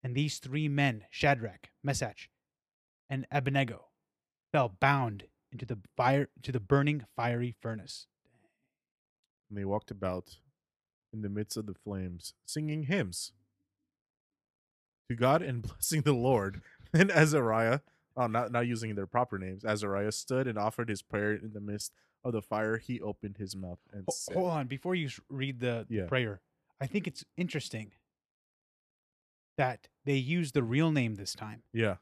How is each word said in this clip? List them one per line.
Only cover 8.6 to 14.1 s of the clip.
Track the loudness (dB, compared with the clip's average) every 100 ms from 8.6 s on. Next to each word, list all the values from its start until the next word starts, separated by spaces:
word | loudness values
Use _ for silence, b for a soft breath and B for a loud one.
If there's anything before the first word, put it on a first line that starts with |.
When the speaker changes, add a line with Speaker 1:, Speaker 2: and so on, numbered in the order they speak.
| _ _ _ _ _ _ _ _ _
Speaker 2:
And | -6
they |
walked | -2 -2 -2
about | -6 -4 -4 -8 -20 _ _ _ _ _ _ _
in | -8
the | -6
midst | -4 -4 -6
of | -8
the |
flames, | -10 -8 -6 -6 -8 -14 -18 -10
singing | -6 -4 -4
hymns | 0 0 0 -4 -12 _ _ _ _ _ _ _ _